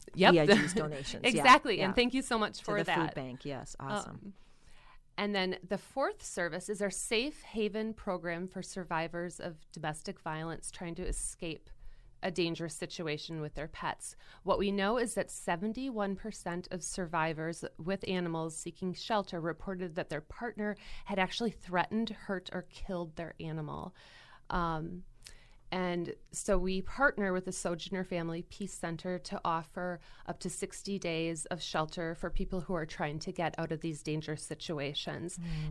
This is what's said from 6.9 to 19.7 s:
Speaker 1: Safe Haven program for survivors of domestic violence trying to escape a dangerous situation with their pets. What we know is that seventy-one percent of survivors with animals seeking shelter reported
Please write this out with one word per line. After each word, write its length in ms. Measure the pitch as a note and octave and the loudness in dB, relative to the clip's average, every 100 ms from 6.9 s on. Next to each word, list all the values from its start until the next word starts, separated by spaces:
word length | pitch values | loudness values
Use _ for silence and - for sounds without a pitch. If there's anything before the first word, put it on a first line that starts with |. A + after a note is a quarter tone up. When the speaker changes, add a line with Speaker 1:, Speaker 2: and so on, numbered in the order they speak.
Speaker 1:
Safe 500 | - - A3 C4+ D4+ | -2 0 2 0 -4
Haven 520 | - G#3+ G#3 G3+ A3 | -8 0 0 0 -2
program 540 | G#3+ - F3+ E3+ E3+ F3+ | -4 -4 -2 -2 -4 -4
for 140 | F#3+ | -6
survivors 800 | E3+ - F3+ E3 E3 E3+ F3 - | -8 -8 -2 -2 -2 -2 -6 -6
of 160 | F3 D#3 - | -8 -8 -14
domestic 480 | - D#3 D3+ - F#3+ | -6 -4 -4 -6 -8
violence 520 | - D#3 E3 D#3+ - | -6 -4 -4 -6 -8
trying 240 | - F3 F3 | -8 -6 -4
to 80 | |
escape 680 | F3+ - - - E3+ D#3 - - - - - - | -2 -2 -2 -4 -6 -6 -10 -14 -14 -14 -18 -6
a 80 | F#3+ | -4
dangerous 420 | F3 E3+ E3 E3 - | 2 2 2 -4 -6
situation 680 | F3 - D#3+ D3 - E3 | -8 -4 -4 -4 -4 -4
with 140 | D3+ - | -4 -6
their 120 | D3+ | -8
pets. 480 | - E3 - - - - - | -6 -4 -4 -8 -12 -18 -8
What 160 | F3 F#3+ | 2 4
we 120 | G3+ | 4
know 260 | G3 G3 B3 | 4 4 4
is 160 | A#3+ - | 2 0
that 140 | - | -2
seventy-one 840 | - - F3 G#3 A3+ C4+ A3 G3+ F#3+ | -4 0 0 0 -2 -4 0 0 -2
percent 520 | A3 - F#3 F3 F3 | -6 -6 -4 -4 -4
of 120 | F3+ | -6
survivors 800 | - - F3 E3+ D#3+ D#3 D#3+ E3 - - | -6 -4 0 2 2 0 -4 -4 -8 -6
with 300 | D#3+ F#3+ - | -4 -2 0
animals 480 | F#3 F3 E3 D#3+ D#3+ | 0 0 0 -2 -4
seeking 380 | - - F#3 | -10 -6 -4
shelter 480 | F3 - A3 G3 F3 | -4 0 0 0 -2
reported 540 | D#3+ D#3+ - | -4 -4 -6